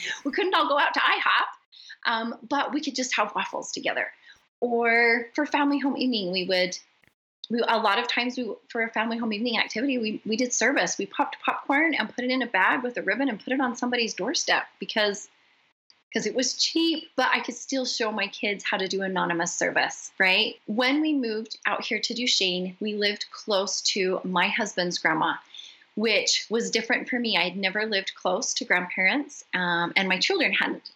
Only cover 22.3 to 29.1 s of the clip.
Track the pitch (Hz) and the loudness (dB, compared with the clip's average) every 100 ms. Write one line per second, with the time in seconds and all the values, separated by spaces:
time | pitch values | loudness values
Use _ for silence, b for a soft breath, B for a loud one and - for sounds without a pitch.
22.3 | - 190 180 185 185 214 208 202 208 - | 2 2 0 -4 -4 -4 0 0 0 -8
23.3 | - - 196 202 - - 214 185 190 185 | -10 0 0 0 -2 -2 0 0 0 0
24.3 | 185 190 - 208 - 180 175 165 156 160 | 0 2 0 -2 -2 -2 0 2 2 0
25.3 | - B B B B B - 220 202 - | -2 B B B B B -2 2 2 2
26.3 | - - 226 - 226 220 240 - 247 233 | 0 0 -2 0 -2 0 -2 0 -2 0
27.3 | 185 180 185 190 202 220 196 190 - 190 | 2 2 0 -2 0 0 0 -2 -4 0
28.3 | 185 262 - 233 180 180 - 190 | 0 0 -4 2 0 0 0 2